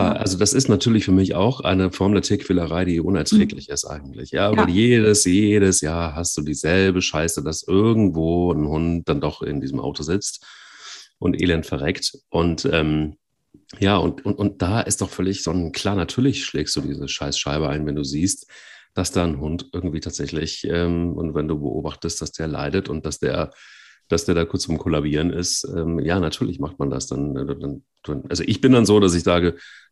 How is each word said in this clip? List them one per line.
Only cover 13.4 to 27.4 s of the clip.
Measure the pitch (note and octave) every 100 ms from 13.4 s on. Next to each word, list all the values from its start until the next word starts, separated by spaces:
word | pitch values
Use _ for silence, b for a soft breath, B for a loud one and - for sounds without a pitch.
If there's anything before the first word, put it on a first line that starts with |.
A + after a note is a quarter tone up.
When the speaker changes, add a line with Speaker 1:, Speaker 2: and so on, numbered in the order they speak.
| _ _ _ -
Speaker 2:
ja, | G2 G2+
und, | A2 -
und, | G#2+ G#2
und | G2+ -
da | F2 A2+
ist | - -
doch | F#2
völlig | - F#2+ G2
so | E2
ein, | F2+ E2
klar, | - G2+
natürlich | G2 E2 - C3+ B2+ -
schlägst | D2 D2+ -
du |
diese | C#2+ C#2+ C#2
Scheißscheibe | - D2 C2+ C#2+ D2 D2+
ein, | D2 D2+
wenn | D2
du |
siehst, | C#2 D2 F#2 - - B B B B
dass | - F#2
da | -
ein | F2 C#2
Hund | D#2 E2+ -
irgendwie | - F2 D#2
tatsächlich, | - - C#2+ D#2+ D#2 - -
ähm, | E2+ F2 E2+ F2
und | E2 E2
wenn | D#2 D2+
du | D2+
beobachtest, | C#2+ D2 D2+ - E2+ -
dass | D#2
der | - D#2+
leidet | D2 C#2+ F#2+ -
und | D#2
dass | D2+ -
der, | C#2 E2 D2 b b b b b _
dass | - -
der |
da | E2+
kurz | E2 - -
vorm | D#2+
Kollabieren | - D2+ D2 D2 F2
ist, | F2 F2 -
ähm, | - F2+ E2 E2
ja, | D#2 F#2+
natürlich | D#2+ - - -
macht | C#2+ -
man | C#2+
das | C2+ -
dann, | C2+ C#2+
äh, | C2+